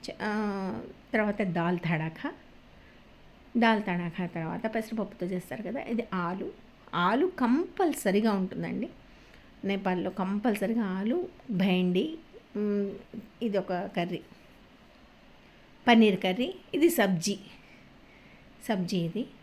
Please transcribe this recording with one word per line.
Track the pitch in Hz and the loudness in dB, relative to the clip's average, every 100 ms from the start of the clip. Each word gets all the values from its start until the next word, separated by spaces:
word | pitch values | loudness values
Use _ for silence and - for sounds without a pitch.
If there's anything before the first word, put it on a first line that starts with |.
| - | -12
చ-, | - | -8
ఆ, | 214 214 208 196 190 226 - - - | -4 -2 -2 -2 -4 -6 -10 -16 -4
తర్వాత | 214 214 208 | 0 0 0
దాల్ | 196 170 170 175 | 0 0 2 0
తడాఖా, | 160 165 156 160 285 - - - - - - - - - - - - 233 | 0 0 -2 -6 -10 -10 -18 -20 -20 -20 -20 -20 -20 -20 -20 -20 -6 2
దాల్ | 226 220 | 4 4
తడాఖా | 208 175 175 165 175 | 2 -2 -4 -4 -6
తర్వాత | 175 160 175 226 226 | -4 -6 -4 -4 -4
పెసరపప్పుతో | 220 220 196 - 180 | -4 -6 -6 -6 -6
చేస్తారు | 185 - 127 | -6 -8 -10
కదా, | 175 247 | -8 -8
ఇది | - 226 233 | -4 -4 -4
ఆలు. | 185 175 185 370 - - - - | -4 -4 -4 -8 -12 -20 -20 -8
ఆలు | 170 180 233 370 - | 0 2 2 0 0
కంపల్సరీగా | 247 262 381 - 359 277 208 196 220 | 2 2 0 0 0 2 2 2 4
ఉంటుందండి | 196 185 160 131 - 226 - - - - - - - 190 | 2 -2 -4 -6 -4 -6 -10 -20 -20 -20 -20 -20 -8 -4
నేపాల్లో, | 196 190 180 185 | -2 0 0 -2
కంపల్సరీగా | 185 185 202 240 208 202 233 | -2 -2 0 0 0 0 0
ఆలు, | 202 185 208 339 359 - - | 0 -2 0 0 -2 -10 -4
భెండి, | 190 190 180 180 180 302 320 - - - 208 | 2 4 4 4 2 0 -6 -14 -20 -12 -4
మ్, | 208 202 202 - - - - - | 0 0 -2 -6 -12 -14 -14 -8
ఇది | 233 196 | -2 -2
ఒక | 190 | -2
కర్రీ, | 180 196 190 175 175 - - - - - - - - - - - - - - - - - | -4 -4 -4 -4 -4 -10 -20 -20 -20 -20 -20 -20 -20 -20 -20 -20 -20 -20 -20 -20 -2 6
పన్నీర్ | 233 214 185 | 8 8 6
కర్రీ, | 185 185 269 - - - | 0 0 -2 -4 -6 4
ఇది | 330 | 4
సబ్జీ, | 330 202 175 202 196 - - - - - - - - - - - - - | 6 2 2 0 -4 -8 -20 -20 -20 -20 -20 -20 -20 -20 -20 -20 -18 -4
సబ్జీ | 208 175 190 | -2 0 0
ఇది. | 170 202 254 - | -2 -4 -8 -10